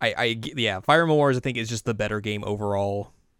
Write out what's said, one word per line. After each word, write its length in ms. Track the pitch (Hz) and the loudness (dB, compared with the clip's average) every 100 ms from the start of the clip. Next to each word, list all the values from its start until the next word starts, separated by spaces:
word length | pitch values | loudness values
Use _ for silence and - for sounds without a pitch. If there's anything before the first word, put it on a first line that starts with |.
I, 120 | 117 - | -2 0
I 160 | 120 | -2
g-, 200 | 117 127 139 | -2 -6 -2
yeah, 220 | 110 95 | -2 0
Fire 220 | - 160 | 4 4
Emblem 160 | 165 151 | 6 4
Warriors, 200 | 143 127 | 4 2
I 40 | |
think, 160 | 135 120 | -2 -4
is 120 | 113 | -4
just 160 | 117 - | -4 -4
the 80 | |
better 260 | 107 104 107 | -2 -2 -2
game 240 | 107 104 104 | -4 -4 -4
overall 680 | 104 104 101 101 101 101 _ _ | -2 0 0 0 -2 -6 _ _